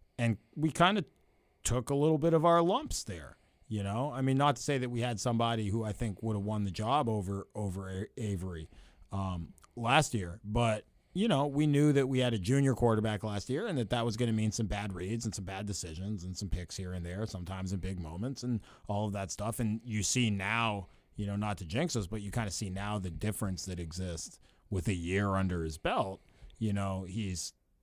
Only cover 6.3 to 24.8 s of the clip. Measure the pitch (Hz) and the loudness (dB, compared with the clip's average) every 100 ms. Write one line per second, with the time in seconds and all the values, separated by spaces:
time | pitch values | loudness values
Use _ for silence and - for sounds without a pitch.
6.3 | 104 104 107 98 82 110 147 117 107 92 | 0 0 0 -2 -2 0 2 2 0 -2
7.3 | 98 - - 101 92 95 95 - - 107 | -4 -6 -6 -4 -4 -6 -6 -8 -4 -2
8.3 | 95 92 82 80 - - - - 98 95 | -2 -4 -8 -10 -16 -20 -20 -8 -4 -4
9.3 | 90 80 - - - 113 147 143 110 87 | -4 -8 -14 -16 -4 2 4 4 0 -4
10.3 | 82 101 113 117 107 - _ _ 180 226 | -8 -2 2 2 2 -4 _ _ 0 2
11.3 | 139 147 139 151 143 151 139 131 131 123 | 4 2 2 4 6 6 6 4 4 2
12.3 | 113 90 139 139 117 120 110 107 104 107 | 2 4 4 4 4 4 4 2 0 -2
13.3 | 104 - 143 226 143 104 123 117 107 117 | -4 -2 -2 -2 -2 0 0 0 0 2
14.3 | 110 107 110 101 101 104 87 92 117 113 | 2 2 0 -2 -2 -4 -4 -4 -2 -4
15.3 | 92 95 95 104 95 85 80 98 104 90 | -6 -6 -6 -6 -6 -6 -6 -6 -6 -6
16.3 | 90 92 90 85 - 92 90 85 95 110 | -8 -4 -4 -6 -8 -6 -6 -6 -6 -6
17.3 | 90 87 95 92 95 92 92 80 85 123 | -6 -8 -6 -4 -4 -4 -6 -6 -6 -6
18.3 | 135 123 113 - - - 101 107 98 95 | -6 -4 -4 -4 -14 -6 -2 -2 -2 -6
19.3 | - 107 117 113 110 123 107 92 127 113 | -6 -6 -2 -2 -2 -4 -2 0 2 2
20.3 | 98 98 117 113 101 92 - _ - 101 | 2 0 0 0 -2 -6 -16 _ -6 -4
21.3 | 101 107 95 82 117 170 113 92 107 101 | -2 -2 -4 -4 -2 0 -2 -4 -4 -4
22.3 | 117 104 - 101 95 104 104 92 78 107 | -2 -2 -4 -6 -4 -4 -4 -4 -4 -4
23.3 | 104 101 90 - 87 82 87 92 82 - | -2 -2 -4 -6 -6 -6 -6 -6 -6 -10
24.3 | - - _ - 95 | -16 -20 _ -6 -2